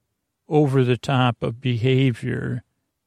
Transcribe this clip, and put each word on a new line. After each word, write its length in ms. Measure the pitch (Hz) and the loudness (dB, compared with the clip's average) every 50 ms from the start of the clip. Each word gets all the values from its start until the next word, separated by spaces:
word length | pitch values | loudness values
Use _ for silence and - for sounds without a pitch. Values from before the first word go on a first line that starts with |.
| _ _ _ _ _ _ _ _ _ - | _ _ _ _ _ _ _ _ _ 0
over 360 | 165 151 151 139 135 135 127 | 2 2 2 4 2 2 2
the 120 | 123 123 | 2 0
top 460 | 113 - - 143 127 127 123 117 - - | -2 -2 -2 0 2 2 2 0 -2 -4
of 180 | 135 117 120 | -8 -8 -6
behavior." 1000 | - 127 120 117 117 131 131 131 135 131 117 - - 123 123 - - - 120 123 - _ _ _ _ _ _ _ _ | -4 -4 -2 0 0 2 2 2 2 2 0 -2 -6 -8 -6 -6 -6 -6 -8 -8 -10 _ _ _ _ _ _ _ _